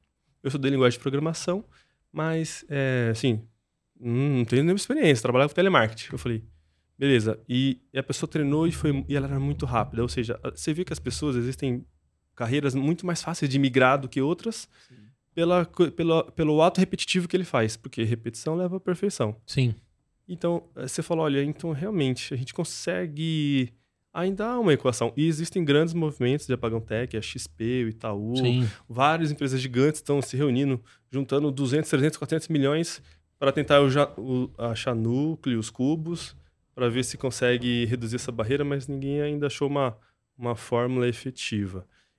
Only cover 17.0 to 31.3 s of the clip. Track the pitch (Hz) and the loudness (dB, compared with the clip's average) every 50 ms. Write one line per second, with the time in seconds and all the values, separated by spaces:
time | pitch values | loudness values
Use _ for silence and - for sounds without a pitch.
17 | - - - 185 175 170 - 185 180 - - 127 110 110 110 - - 135 - - | -2 -2 0 0 0 0 0 -2 -2 0 2 2 2 2 0 -6 -12 -8 -4 -2
18 | 117 110 120 113 113 117 113 - - 156 160 175 185 180 180 190 - 196 175 - | 0 0 0 -2 -4 -8 -10 -8 -6 -4 -2 -2 -2 -2 -4 -4 -2 -4 -2 -2
19 | - 202 - - 123 107 107 - _ - - 135 127 120 107 - - _ _ _ | -2 -2 -2 0 -2 -2 -4 -6 _ -4 0 2 2 2 0 -2 -8 _ _ _
20 | _ _ _ _ _ - 180 170 - 170 170 170 - - - - - 135 - - | _ _ _ _ _ -14 -8 -4 -2 -2 -2 -2 -4 -8 -14 -14 -12 -8 -6 -6
21 | 160 - 175 160 160 151 139 139 143 147 151 - - 165 156 135 175 208 214 175 | -4 -2 -2 0 0 2 2 0 0 -2 -4 -6 -6 -6 -6 -4 -4 -2 0 0
22 | 139 131 123 - - - 143 120 131 - - - 165 - - - - 170 180 180 | 2 0 0 -2 -6 -8 -6 -6 -8 -6 -6 -6 -6 -6 -8 -8 -6 -4 -4 -4
23 | 180 160 147 147 160 165 160 156 147 143 139 131 127 117 - _ _ _ _ _ | -4 -6 -6 -6 -4 -2 0 0 0 2 2 2 0 -2 -4 _ _ _ _ _
24 | _ _ - 165 175 190 196 190 208 233 247 247 226 180 143 123 - 127 113 - | _ _ -6 -4 -2 -2 -2 -2 -4 -4 -2 2 4 4 4 4 4 0 0 0
25 | 117 117 - 139 156 165 160 147 165 - - 196 165 143 143 147 165 170 165 170 | 0 -2 0 2 2 2 2 0 -4 -4 -2 0 2 4 4 4 4 2 0 -2
26 | 160 151 143 - 123 123 139 147 - - 127 117 - 113 113 113 113 - 110 113 | -2 -2 -2 0 0 0 0 0 -2 -2 -4 -2 -2 -2 -4 -4 -4 -4 -4 -4
27 | 123 123 - 110 104 - - 120 - - - - 113 117 127 127 120 110 110 113 | -4 -4 -6 -6 -8 -8 -10 -10 -12 -12 -8 -6 -4 -2 -2 -2 -2 -4 -4 -6
28 | - 113 104 101 104 113 120 131 127 123 123 127 123 107 - - _ - 117 123 | -6 -6 -6 -4 -4 -4 -2 0 2 2 2 2 2 0 -2 -6 _ -8 0 2
29 | 135 151 160 165 165 151 147 - 143 135 131 131 127 135 120 123 135 151 151 - | 4 4 4 4 2 0 -2 -2 -2 -2 -2 -2 -4 -2 2 2 2 2 2 0
30 | - - 143 143 127 - - 127 147 143 120 127 143 139 131 117 - _ _ _ | -2 -2 0 0 -2 -2 -2 -2 0 0 2 2 0 0 -2 -2 -6 _ _ _
31 | _ _ 127 135 139 123 | _ _ -6 -6 -2 0